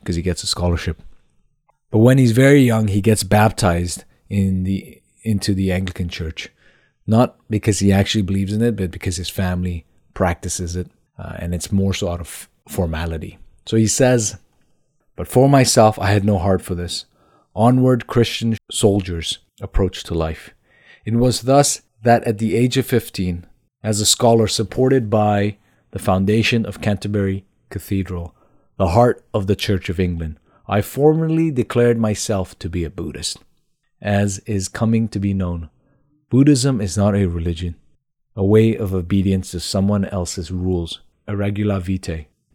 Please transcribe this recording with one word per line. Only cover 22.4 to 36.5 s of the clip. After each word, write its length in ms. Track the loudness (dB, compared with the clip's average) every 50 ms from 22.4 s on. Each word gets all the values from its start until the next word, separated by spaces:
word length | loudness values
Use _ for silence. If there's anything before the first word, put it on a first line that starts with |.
| -2 0 2
age 200 | 2 2 2 2
of 100 | 0 0
fifteen, 600 | 0 0 -2 -2 -2 -6 -4 -4 -4 -4 -6 -10 -16 _ _ _ _ _ _
as 180 | -4 -4 -2 0
a 60 | 0
scholar 420 | 0 0 4 4 4 6 4 4 2
supported 600 | 0 -4 -4 -4 -2 0 2 2 2 2 2 2
by 500 | 0 2 2 2 2 2 0 -2 -4 -8 _ _ _ _ _ _
the 60 | -12 -4
foundation 680 | 0 0 2 2 2 2 2 2 2 2 0 0 -2
of 140 | -4 -8 -4
Canterbury 640 | -2 -2 -2 -2 -4 -4 -2 -2 -2 -2 -2 -4 -8 _ _ _ _ _
Cathedral, 640 | -12 -12 -6 -4 -4 -4 -2 -4 -6 -8 -10 -12 -16 _ _ _ _ _ _ _ _
the 120 | -2 0 2
heart 360 | 4 4 4 4 2 -2 _ _
of 140 | -4 -2 0
the 100 | 0 -2
Church 320 | -2 0 -2 -2 -2 -2 -4
of 120 | -2 -2
England, 380 | -2 -2 -2 -4 -6 -8 -10 -12 _ _ _ _ _
I 140 | -4 -2 -2
formally 720 | -2 -2 -2 2 2 4 4 2 0 0 0 0 0 0
declared 480 | 0 -2 -4 0 0 2 2 2 2 2
myself 600 | 0 -2 -2 -4 -4 -4 -2 -2 -4 -6 -10 _
to 100 | -10 -6
be 160 | -6 -4 -6
a 60 | -6
Buddhist. 480 | -6 -8 -10 -10 -10 -10 -10 -10 -10 -12 _ _ _ _ _ _ _ _ _ _ _ _
As 380 | -4 0 0 2 2 0 -2 -6
is 280 | -6 -6 -4 -4 -4 -6
coming 400 | -4 -2 0 2 2 2 0 -2
to 120 | -4 -4
be 140 | -2 -2 -2
known, 360 | -2 -2 -4 -6 -8 -10 -14 _ _ _ _ _ _ _ _ _ _ _ _
Buddhism 500 | 2 4 6 6